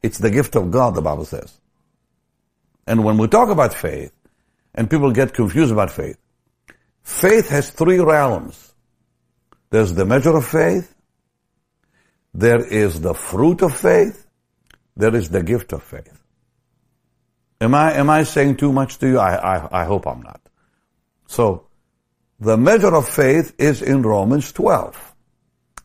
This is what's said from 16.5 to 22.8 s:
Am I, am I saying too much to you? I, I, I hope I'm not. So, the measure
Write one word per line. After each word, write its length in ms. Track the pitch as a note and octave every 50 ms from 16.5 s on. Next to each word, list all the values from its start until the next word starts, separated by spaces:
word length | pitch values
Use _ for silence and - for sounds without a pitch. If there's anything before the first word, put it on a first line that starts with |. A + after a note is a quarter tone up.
| _ _ _ _ _ _ _ _ _ _ _ _ _ _ _ _ _ _ _ _ _ _
Am 160 | A2 A2+ C3+
I, 200 | C#3+ D3+ D#3+ D3+
am 160 | C#3 C#3 D3
I 140 | D3+ D#3 D#3
saying 320 | - - D3+ C#3 C#3+ C3
too 140 | - D3 C#3+
much 280 | C3+ C3+ C3+ B2+ - -
to 100 | - C3+
you? 100 | B2+ B2
I, 380 | G2+ F#2 F2+ F#2 F2+ F#2 F#2+
I, 260 | F2+ D2+ - - F#2
I 20 | E2+
hope 200 | E2 G2+ F#2+ -
I'm 140 | C#2+ B1+ B1
not. 220 | A#1+ - G1+ - _ _ _ _ _ _ _ _ _ _ _ _ _ _ _ _ _
So, 420 | _ - - A#2+ G#2 F#2 E2+ _ _ _ _ _ _ _ _ _ _ _ _ _ _ _ _
the 200 | G#2+ A2 A2 A2
measure 360 | B2 E3 G#3+ A3+